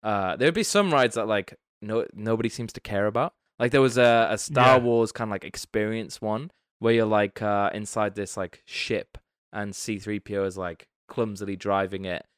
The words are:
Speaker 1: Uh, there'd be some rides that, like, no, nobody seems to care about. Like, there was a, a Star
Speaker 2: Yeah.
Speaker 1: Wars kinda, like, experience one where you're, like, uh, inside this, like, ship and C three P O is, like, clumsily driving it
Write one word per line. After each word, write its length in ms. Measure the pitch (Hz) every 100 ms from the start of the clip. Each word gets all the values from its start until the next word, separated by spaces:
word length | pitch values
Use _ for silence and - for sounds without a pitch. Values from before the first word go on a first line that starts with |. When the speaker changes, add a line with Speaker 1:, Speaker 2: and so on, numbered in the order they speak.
Speaker 1:
Uh, 320 | 107 104 95
there'd 180 | 85 135
be 120 | 170
some 280 | 208 202 202
rides 220 | 147 123
that, 140 | 113 110
like, 260 | 104 92 - _ _
no, 260 | 104 110 -
nobody 360 | - 107 113 113
seems 240 | - 117
to 80 | -
care 260 | - 101 104
about. 280 | 113 147 _ _ _
Like, 100 | 120
there 100 | 135
was 180 | 135 117
a, 280 | 120 117 107
a 40 | 107
Star 400 | - 143 123 131
Speaker 2:
Yeah. 40 |
Speaker 1:
Wars 300 | 120 117 113
kinda, 180 | - 113
like, 140 | 101
experience 760 | 73 - - 110 107 113 110 -
one 300 | 107 107 156 _ _ _
where 120 | 113
you're, 140 | 117 110
like, 340 | 107 104 -
uh, 300 | 107 101 101
inside 440 | 104 104 - 107 101
this, 200 | 98 -
like, 260 | 90 -
ship 520 | _ - - 110 - - _ _ _
and 200 | 107 101
C 280 | 95 - 104
three 180 | 101 104
P 180 | - 101
O 40 |
is, 140 | 98 95
like, 300 | 90 85 _ _ _
clumsily 480 | - 113 101 101
driving 500 | 95 101 98 98 98
it 220 | 95 87 -